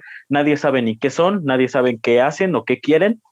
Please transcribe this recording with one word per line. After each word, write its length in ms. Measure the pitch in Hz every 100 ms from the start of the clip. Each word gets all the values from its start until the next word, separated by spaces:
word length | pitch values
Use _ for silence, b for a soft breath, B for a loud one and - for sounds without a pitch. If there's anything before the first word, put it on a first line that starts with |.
| B B -
Nadie 260 | 143 147 147
sabe 240 | 151 131
ni 140 | 117 110
qué 120 | 139
son, 340 | - 175 202
nadie 240 | 143 131 127
sabe 320 | 139 127 117
qué 220 | 120 120
hacen 340 | 135 156 190 143
o 80 |
qué 160 | - 123
quieren. 420 | - 156 196 226 _